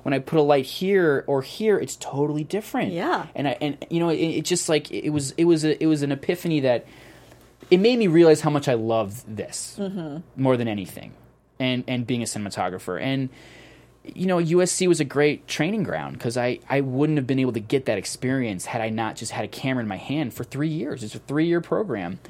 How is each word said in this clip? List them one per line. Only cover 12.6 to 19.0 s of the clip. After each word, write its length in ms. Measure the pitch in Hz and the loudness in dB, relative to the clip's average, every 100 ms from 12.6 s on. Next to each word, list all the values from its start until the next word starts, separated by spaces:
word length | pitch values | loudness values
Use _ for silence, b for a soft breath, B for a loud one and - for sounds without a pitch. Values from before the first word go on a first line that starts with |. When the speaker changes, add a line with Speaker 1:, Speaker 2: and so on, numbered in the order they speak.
| 92 90 - 90 | -4 -6 -6 -6
Speaker 1:
And, 300 | 131 135 131 B B B B B B B - | -2 -4 -4 B B B B B B B -16
you 200 | - 185 | -4 0
know, 100 | 175 | 0
U 240 | 165 175 | 2 4
S 100 | 180 | 4
C 160 | - 180 | 2 2
was 140 | 165 | 2
a 40 | 139 | 2
great 400 | 135 147 - - | 2 2 2 -6
training 380 | - 156 220 | -4 -2 -2
ground 340 | 123 78 71 120 | -2 -4 -6 -6
'cause 200 | 123 123 | -4 -2
I, 220 | 123 120 - | -2 -2 -2
I 100 | 135 | -2
wouldn't 380 | 135 127 151 151 | 0 0 2 0
have 100 | 127 | 0
been 100 | 135 | 0
able 140 | 127 | 0
to 80 | 113 | -2
get 240 | 107 139 131 | 0 -2 0
that 120 | 104 | -2
experience 680 | - - 127 135 120 92 - | -4 -6 -2 -2 -2 -4 -6
had 160 | 117 | -4
I 60 | 110 | -4
not 300 | 113 | -2